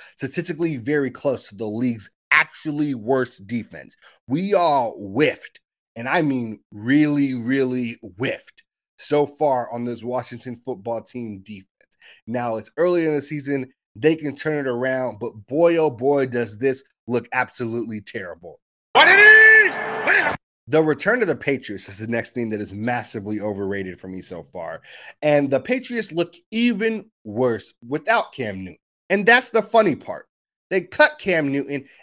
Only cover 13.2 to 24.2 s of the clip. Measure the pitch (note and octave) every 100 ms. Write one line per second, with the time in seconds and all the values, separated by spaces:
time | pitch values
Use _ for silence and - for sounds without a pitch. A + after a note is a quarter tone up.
13.2 | C#3+ D3+ C3+ C#3 B2+ _ _ A2 D3+ D#3+
14.2 | D3 C#3 D#3 D3+ C3+ A#2+ C3 C3 B2+ G#2+
15.2 | A#2+ A2 - D3 E3+ E3 D#3 A2+ C3+ C#3+
16.2 | C3 A#2+ A2+ G#2 C3+ B2+ - _ - A#2+
17.2 | A#2 B2+ B2 - A#2 A#2 A2+ G#2+ - A2
18.2 | F#2 D#2+ E2+ D2 _ _ _ D#4 D#4+ G4+
19.2 | G#4+ A4 A4 A4 G#4 - - G#4+ - -
20.2 | - - _ _ - D3+ D#3 D3 G3 B3
21.2 | F#3+ B2+ - C3 - G2 - F#2+ A2+ A#2
22.2 | - B2 A2+ G#2+ F#2+ G2 A#2 B2 G#2+ A2+
23.2 | G2 G#2+ G#2+ G2+ G2 G2+ F#2 E2+ F#2 F#2